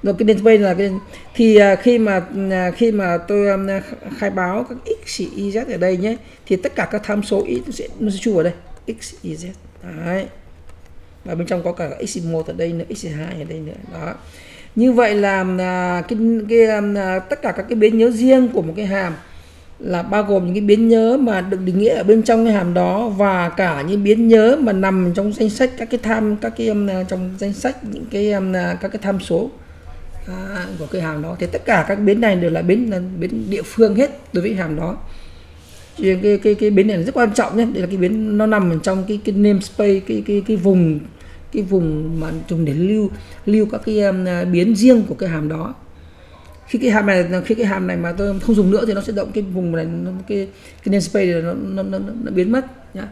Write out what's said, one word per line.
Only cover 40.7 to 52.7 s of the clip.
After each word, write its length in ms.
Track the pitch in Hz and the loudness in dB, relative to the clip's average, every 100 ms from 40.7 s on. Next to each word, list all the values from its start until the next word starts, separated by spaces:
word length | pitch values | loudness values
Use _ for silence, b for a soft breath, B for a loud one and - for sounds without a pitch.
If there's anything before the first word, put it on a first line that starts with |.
| 185 165 151 - B B B - | 4 4 0 -6 B B B -8
cái 120 | - | -6
vùng 560 | 185 190 165 156 160 160 | -2 0 0 -2 -4 -4
mà 120 | 160 160 160 | -6 -8 -6
dùng 160 | 165 156 | -2 0
để 80 | |
lưu, 360 | 143 185 214 202 B B B - | 0 0 0 -2 B B B 0
lưu 200 | 214 214 | 2 2
các 100 | 220 226 | -2 -2
cái, 160 | 214 | 0
um, 240 | 202 190 185 | 2 0 -2
à, 200 | 175 175 | -2 0
biến 300 | 175 190 208 | 2 2 6
riêng 280 | 247 240 202 | 6 6 4
của 80 | 139 | -4
cái 140 | 185 | -4
hàm 200 | 160 151 | -4 -4
đó. 240 | 160 190 262 - b b b b b b b - | -6 -8 -12 -20 b b b b b b b -6
Khi 120 | 233 | 0
cái 120 | 254 | 2
hàm 140 | 208 202 | 2 4
này, 200 | 185 175 180 180 | 2 2 -2 -2
khi 100 | 226 | 0
cái 100 | 214 | 0
hàm 220 | 190 180 | 0 -2
này 100 | 175 | -2
mà 140 | 170 | -4
tôi 280 | 175 202 196 | -4 -4 -2
không 160 | - 214 | 2 4
dùng 160 | 185 | 4
nữa 120 | 202 220 | 4 2
thì 60 | |
nó 80 | 196 | -2
sẽ 120 | 196 | -4
động 180 | 202 - | -4 -4
cái 100 | 214 | -4
vùng 320 | 190 185 175 165 | -4 -4 -2 -2
này, 100 | 160 | -4
nó, 260 | 170 180 185 185 | -6 -8 -8 -6
cái, 200 | 202 196 B B B | -6 -6 B B B
cái 80 | - | 0
namespace 400 | 196 165 208 185 | 0 0 0 2
này 100 | 170 | 0
nó, 120 | 165 | -2
nó, 300 | 180 196 190 | -6 -6 -6
nó, 160 | 190 190 | -6 -6
nó, 140 | 196 226 | -8 -8
nó 80 | - | -4
biến 200 | 190 180 | -2 0
mất 140 | 233 262 | 0 -2